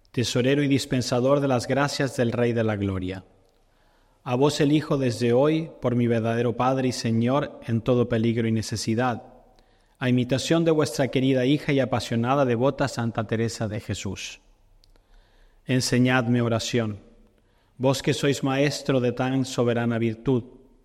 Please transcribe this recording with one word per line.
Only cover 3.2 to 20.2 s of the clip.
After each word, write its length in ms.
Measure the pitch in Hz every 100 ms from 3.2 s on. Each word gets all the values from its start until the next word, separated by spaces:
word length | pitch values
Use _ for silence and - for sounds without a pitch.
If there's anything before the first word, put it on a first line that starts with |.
| - _ _ _ _ _ _ _ _ _
A 100 | 135
vos 260 | 123 147 -
elijo 380 | 143 151 143 143
desde 340 | 131 110 120
hoy 380 | 120 147 156 160 -
por 140 | 123
mi 140 | 120 120
verdadero 480 | 117 113 117 120 110
Padre 320 | 127 135 127
y 40 |
Señor 680 | 120 117 113 120 139 139 - -
en 120 | 113
todo 280 | 120 123 117
peligro 400 | 117 117 113 113
y 20 |
necesidad, 720 | 113 104 113 - 113 127 107 - - - _ _ _ _ _
a 80 | 127
imitación 560 | 123 120 131 - 165
de 80 | 165
vuestra 340 | 156 147 - 127
querida 380 | 131 135 131
hija 280 | 127 147 -
y 60 | 139
apasionada 640 | 120 123 - 117 120 143
devota 440 | 131 117 135 139 139
Santa 400 | - 113 117 107
Teresa 400 | 113 113 - 110
de 100 | 104
Jesús. 600 | - 101 98 92 - - _ _ _ _ _ _ _ - _ _ - _
Enseñadme 800 | - 127 - 123 127 127 117 120
oración, 560 | 117 113 - 120 110 101 - - _ _ _ _ _ -
vos 240 | 131 131
que 100 | -
sois 300 | - 143 135
maestro 560 | 139 135 143 - - 131
de 140 | 123
tan 320 | 120 131 135
soberana 540 | 127 - 120 117 117 117
virtud, 440 | 113 110